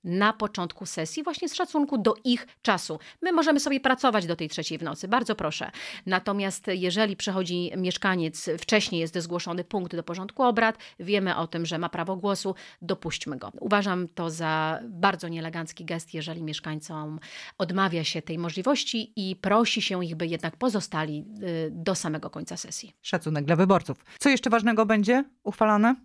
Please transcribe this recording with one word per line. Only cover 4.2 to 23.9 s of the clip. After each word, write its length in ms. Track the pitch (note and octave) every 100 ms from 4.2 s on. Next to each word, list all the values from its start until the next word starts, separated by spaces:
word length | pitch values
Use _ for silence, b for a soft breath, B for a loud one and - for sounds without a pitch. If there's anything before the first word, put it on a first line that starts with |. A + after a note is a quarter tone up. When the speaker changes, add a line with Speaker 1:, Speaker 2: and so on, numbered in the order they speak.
| E3+
Speaker 1:
do 100 | E3+
tej 120 | D#3
trzeciej 300 | - D#3+ D#3+
w 40 |
nocy, 260 | E3 D3 F#3+
bardzo 260 | A#3 A#3+
proszę. 360 | G#3+ D#3+ - - B B B -
Natomiast 600 | F#3 G3 G3+ G3 F#3 -
jeżeli 420 | F#3 F3+ F3+ G#3+ G3
przychodzi 560 | - F#3+ F3+ F3 F3 -
mieszkaniec, 720 | F3+ F3 G3+ F#3 D#3+ D#3+ - D#3+
wcześniej 420 | - A3 G#3 F3
jest 180 | E3 F3+
zgłoszony 460 | E3+ F3 F3 F3
punkt 320 | F3+ G#3 F3 E3+
do 60 |
porządku 400 | D#3+ F3 G3 -
obrad, 360 | B3+ A3+ A3+ A3+ B B
wiemy 360 | F3 G3+ F#3+ -
o 100 | E3
tym, 200 | E3 E3+
że 120 | E3
ma 100 | E3+
prawo 280 | E3+ E3+ F#3+
głosu, 380 | G3+ F#3+ G3 F#3 B B
dopuśćmy 540 | E3+ F#3 E3 - - C3+
go. 160 | G2+ -
Uważam 480 | - G3+ G3+ F3+ F3
to 160 | - E3
za 500 | D#3+ D#3+ D#3 D#3 D#3+
bardzo 440 | A#3 F3+ F#3+ G3 F3
nieelegancki 560 | E3 D#3+ E3 D#3+ -
gest, 300 | E3 E3 -
jeżeli 280 | D#3+ D#3 E3
mieszkańcom 800 | D#3 D3+ - D#3 D3+ D#3 D3+ D#3 B B B -
odmawia 460 | F3+ F3+ G3 E3+
się 180 | D#3 E3
tej 160 | - E3
możliwości 720 | E3+ D#3+ F#3 D4 - A3+ A3 -
i 200 | F#3+ F#3
prosi 460 | G3 G#3 A#3 -
się 220 | - F#3
ich, 100 | F3 D#3+
by 100 | E3+
jednak 300 | E3 E3 -
pozostali, 680 | B3+ G#3 - D#3+ D#3 D3+ D3+ G#3+
y, 260 | G3 E3 D#3+
do 220 | E3 E3
samego 360 | F#3 - D#3 D#3+
końca 260 | - - -
sesji. 360 | - - - _
Speaker 2:
Szacunek 420 | - F3 D#3+ D3+
dla 120 | C#3+ E3
wyborców. 480 | F#3+ F#3+ -